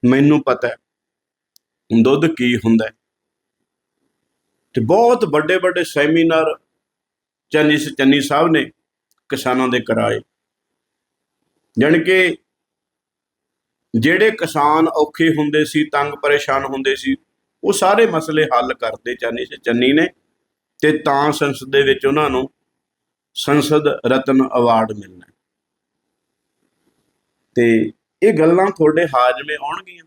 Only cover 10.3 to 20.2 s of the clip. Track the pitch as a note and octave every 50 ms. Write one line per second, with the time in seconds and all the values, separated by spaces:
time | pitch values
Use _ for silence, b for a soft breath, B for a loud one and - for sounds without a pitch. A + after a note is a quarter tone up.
10.3 | _ _ _ _ _ _ _ _ _ _ _ _ _ _ _ _ _ _ _ _
11.3 | _ _ _ _ _ _ _ _ _ A2 B2 D3+ E3 E3+ D#3+ F3 F#3 F#3 F#3 F3+
12.3 | - - _ _ _ _ _ _ _ _ _ _ _ _ _ _ _ _ _ _
13.3 | _ _ _ _ _ _ _ _ _ _ _ _ - A2+ A2 D3 F3 F#3 G#3+ A3
14.3 | A3 - E3+ D#3+ - D#3 C#3+ D3 D3+ D#3+ D#3+ E3 E3 D#3+ D3+ D3 _ - E3 E3
15.3 | D#3 D3+ D3+ D3 D3 D3+ D3+ D3 - D3+ D3+ D3+ - C#3+ C#3+ D3 D3 - - D3
16.3 | C#3+ C#3+ - - C3+ C3+ C3+ C3+ C3+ C3+ C3+ C3+ C#3 C3+ C3+ C3+ C3+ - _ _
17.3 | _ _ _ _ _ _ - F#3+ G3 - F#3+ F#3 G3+ G#3 A#3 G#3 E3+ D#3+ D#3 -
18.3 | D3+ D#3 D#3 D#3 D#3 D3 C3+ B2+ B2+ _ A#2+ A2+ - - _ A#2+ B2+ - - A#2
19.3 | A#2 A#2+ B2+ - D3 - _ A2+ A#2 A#2+ B2 B2+ C#3 D3+ E3 - _ _